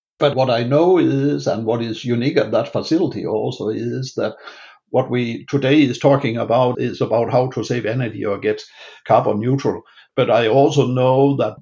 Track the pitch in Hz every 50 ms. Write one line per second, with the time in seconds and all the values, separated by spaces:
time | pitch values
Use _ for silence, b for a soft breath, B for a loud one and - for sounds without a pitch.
0 | _ _ _ - 151 143 135 127 127 123 120 117 120 120 139 151 170 180 190 175
1 | 143 - 135 135 135 143 143 143 135 127 101 107 113 110 117 117 117 113 107 -
2 | - 120 120 120 120 143 165 180 135 110 117 110 113 - - 101 98 - 156 170
3 | 185 135 - 101 - - 101 107 113 127 - - 95 104 113 107 117 120 120 127
4 | 131 131 - - 101 107 107 B B B B B B B B B _ _ - 131
5 | 131 - 120 123 120 117 113 - - - - 139 131 127 143 156 143 123 120 -
6 | - 139 139 135 - 117 113 117 113 110 113 123 127 127 123 - 120 120 - -
7 | 123 - 110 117 117 110 - 120 127 131 - 120 107 - 123 123 107 104 117 131
8 | 127 110 107 107 104 104 98 95 92 107 107 - B B B B B B B B
9 | - - 110 117 127 113 107 104 110 123 135 139 - 113 95 - b b b b
10 | b b _ - 123 113 110 117 117 107 110 135 143 147 143 139 123 123 123 127
11 | 127 127 131 131 139 139 139 127 117 107 - -